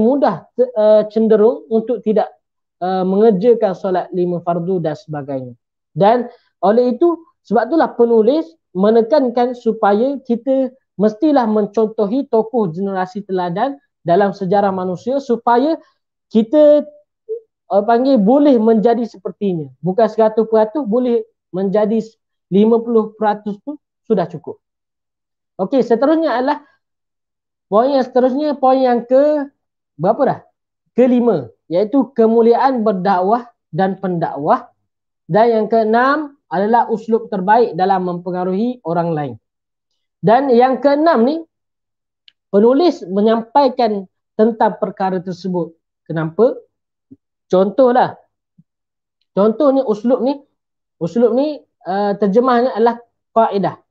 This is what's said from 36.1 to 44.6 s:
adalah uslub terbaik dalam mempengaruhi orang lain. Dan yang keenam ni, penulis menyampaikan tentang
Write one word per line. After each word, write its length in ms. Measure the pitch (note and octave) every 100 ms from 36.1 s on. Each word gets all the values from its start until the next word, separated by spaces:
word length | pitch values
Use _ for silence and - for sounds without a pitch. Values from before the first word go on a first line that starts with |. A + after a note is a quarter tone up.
| D4 D4 _ -
adalah 400 | F3+ G3+ A#3 A3+
uslub 400 | A3 G#3+ A3 -
terbaik 480 | G3+ F3+ A3+ A3+ D#3+
dalam 320 | F#3 F#3+ F3+
mempengaruhi 720 | F3+ F3+ F3+ F#3 F#3+ A#3+ B3 D#3+
orang 240 | E3+ E3+
lain. 220 | D#3 C#3+ A2 _ _ _ _ _ _ _ _
Dan 240 | E3+ A#3+ C#4
yang 320 | A#3 B3+ B3
keenam 480 | C#4 C#4+ D#4+ C4+ A#3+
ni, 80 | D#4+ D#4+ _ _ _ _ _ _ _ _ _ _
penulis 560 | G3 A#3 C#4 F4 C#4+
menyampaikan 1040 | F3 F#3+ A3 A3+ A3 C#4 C4+ - A#3 G3+ F#3+ _ _ -
tentang 400 | A3 A3+